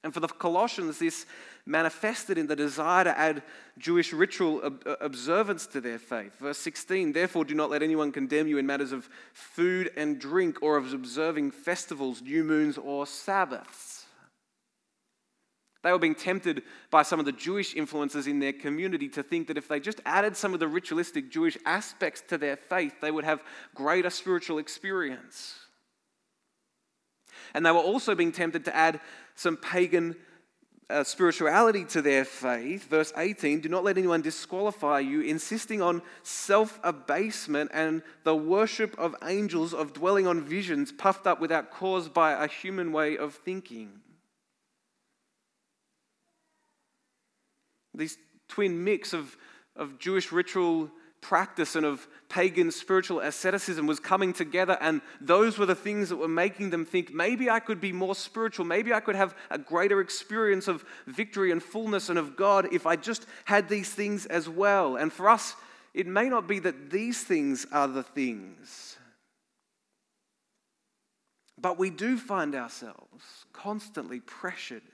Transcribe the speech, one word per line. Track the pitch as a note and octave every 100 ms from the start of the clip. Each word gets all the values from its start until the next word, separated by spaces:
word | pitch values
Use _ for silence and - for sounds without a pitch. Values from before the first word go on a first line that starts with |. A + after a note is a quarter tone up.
And | D#3
for | D3+
the | D#3+
Colossians, | - F3 E3+ A#3 - E3+ D3
this | E3 - - - - -
manifested | - D3+ E3 - G#3+ A3+ - F3
in | D3
the |
desire | D3 D3 C#3 D#3 F3+
to | F3+ D3
add | D#3 D3+ - - - -
Jewish | D#3+ E3+ D#3+
ritual | D#3 F#3 - F3 D#3
ob-, | C#3+ C3+
uh, | - D3
observance | D3 B2+ B2 F3+ G#3 F3+ -
to | C#3+
their | A#2+ A#2
faith. | - A#2 G2+ -
Verse | C#3 D3
sixteen, | - - - F#3+ E3+
"Therefore | D3+ F3+ E3+ D3+
do |
not | D3+ D3+
let | D3
anyone | D#3 D#3 D3
condemn | C#3+ C3+ D3 D#3
you | C#3+
in | C3+
matters | C#3 C#3
of | C3 - - -
food | - - - F3 F#3 F3+ -
and | D3+ C#3+
drink | C#3 F3 F3+ D3+
or | D3+ D3+
of | C3
observing | C3+ B2+ B2+ D#3+ D#3 C#3+
festivals, | - - F3 - D3+ C3+ A#2
new | B2 D#3
moons | D#3 D#3 D3+ C#3+
or | C#3 C#3+ C#3+
Sabbaths." | - - G3 F3 A#2 - - - - - _ _ _ _ _ _ _ _ _ _ _ _ _ _ _ _ _
They | E3+
were | F3+
being | E3
tempted | D#3 - F#3 F3+ D3 - - -
by | D#3+
some | D3 E3+
of |
the | C#3+
Jewish | B2+ E3 G3+ F#3+
influences | - D3 D3 D3 D3 C#3
in | C#3+
their | C#3
community | C#3 D3 D3+ F#3+ E3+ C#3
to | C3+
think | C#3 F3 D#3+
that | D3+
if | -
they | D3
just | C#3+ G#3+
added | - F3 G#3 G#3
some | G3+
of | F3+
the | D#3+
ritualistic | E3 - D#3+ E3+ D3+ C3+
Jewish | D#3+ E3 -
aspects | - F3+ G#3+ - E3+ - -
to | E3+
their | C#3+ C#3
faith, | - F#3 D#3 -
they | D3+
would | D#3
have | D3+ D#3 - - -
greater | - C#3 F3+ F3+
spiritual | F3 - F3+ E3+ D#3
experience. | D3+ - G3 F#3+ D3+ B2+ - - - - - _ _ _ _ _ _ _ _ _ _ _ _ _ _ _ _ - -
And | D3
they | E3
were | E3+
also | E3 A#3+ A3+
being | F#3 E3+
tempted | E3 E3+ E3
to | -
add | - D#3+ D#3 - - - -
some | F3+ D#3+
pagan, | - F3+ F3+ F3 E3+ E3 - - _ _ _ _ _
uh, | C#3+
spirituality | C#3 - F3+ D#3 D#3 F3+ A3+ G3+
to | E3 E3
their | C#3+ C3+
faith. | C3+ - C3 A#2+ B2 F#3+ -
Verse | D#3 D#3 -
eighteen, | F3+ G#3 D3 D3+
"Do | D#3
not | F3+
let | F#3+ F#3+
anyone | F#3 E3+
disqualify | D#3+ D#3+ - F#3 G#3 G3+ D3 C#3+
you, | C3+ D3
insisting | C#3+ D#3 - A3 - G#3+
on | F3 E3+ - -
self-abasement | - - - G3+ A3 - F3 D3+ C3 D3 G#3+ - - D3 D3+
and | - D#3+ D#3+ D#3+ -
the | -
worship | D#3 D3+ F#3+ G#3+ - A3 -
of | E3+ -
angels, | D#3 G3 G#3 E3 E3
of | D#3 D3+
dwelling | C#3 F3 G3+ F#3
on | E3+
visions | C#3+ F3 F#3 D3+ C#3+
puffed | - G3 F#3+ F#3+
up | F3
without | E3 D#3+ -
cause | - F#3+ F#3 E3
by | D3 D#3+
a | C#3 D3+
human | - F#3 F#3+ E3+
way | D#3 D3+ D#3
of | D3
thinking." | C#3+ - F#3 F#3 A#2 G#2+ G2+ _ _ _ _ _ _ _ _ _ _ _ _ _ _ _ _ _ _ _ _ _ _ _ F4 _ _ _ _ _ _ _ _ _ _ _ _ _ _ _
These | - D#3+ - _ _ _
twin | - G3+ E3+
mix | F#3 G3 -
of, | E3+ C#3 - - - _ -
of | C#3+ C3+
Jewish | F3 F#3+ F3
ritual | E3+ F3+ F#3+ F3 E3 D#3 - - _
practice | - F3 F#3+ - D#3
and | E3 D3+
of | C3+ - - _
pagan | - F#3 F3 E3
spiritual | D#3 - F#3+ F#3 E3+
asceticism | C#3+ - F#3+ F#3+ F#3+ E3 D3+
was | D3
coming | - F#3+ F#3+
together, | F3 D#3+ E3 F#3 F#3
and | D#3+ D#3 - -
those | C#3 F3+ A3+ G3+
were |
the | G3
things | F3+ G#3 G#3 G3
that | E3+
were | E3
making | E3 F#3+ F#3+ G3
them | E3+
think, | D#3+ F#3 E3+
"Maybe | D3 F3+ A#3+ B3
I | A3+
could | A3 G3+
be | G3
more | F3+ F#3+
spiritual, | F#3+ - A3 A3+ - E3+
maybe | G#3 A3
I | A3+
could | A3+
have | F#3+ G3 - -
a | -
greater | C#4 E3+ G3 G3
experience | F#3 - - A3 G#3+ F#3+ F#3
of | E3 - - -
victory | C3 G#3+ G3+ F#3+
and | E3+
fullness | - A3 A3 G3+ G3+
and | E3+
of | D3 C3+
God | G3 G3 F#3
if | E3+
I | D#3+ E3
just | G#3+ A3+ - - -
had | G3+ G3+
these | G#3 F3+
things | - G3+ G3+ -
as | E3+ D#3+
well." | E3 G3+ G3 D#3+ B2
And | D#3
for | - F#3+
us, | A3+ - - - - _
it | - F3
may | F#3+ B3
not | A#3+ F3+
be | G3+
that | F3+ C3+ C#3+
these | F#3 A#3 A#3+
things | - E3+ C#3+ C3 -
are | D3 C#3
the | C3+
things, | B2+ - C3 A2 F#2+ E2+ - - - - - _ _ _ _ _ _ _ _ _ _ _ _ _ _ _ _ _ _ _ _ _ _ _ _ _
but | F3+ F3
we | F#3+
do | D#3+ G#3+ B3+
find | - G3 D3+
ourselves | C#3 B2 - A#2+ - - A#2+ - - -
constantly | - G3 G#3+ G#3 - F#2 B2+
pressured | - - F3+ - - A#2 _